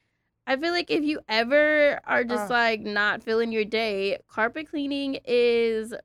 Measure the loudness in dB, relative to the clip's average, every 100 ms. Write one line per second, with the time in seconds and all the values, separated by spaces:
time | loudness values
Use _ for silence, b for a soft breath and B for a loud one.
0 | _ _ _ _ -6 -2 0 -2 0 0
1 | 0 -4 -2 -2 2 4 4 4 2 0
2 | -2 -2 0 -2 0 2 2 0 -4 -2
3 | 0 -2 -2 0 0 0 0 0 -2 -2
4 | -2 -4 _ -2 -2 -2 -8 -6 -4 -4
5 | -4 -6 0 2 4 4 2 0 -4 -12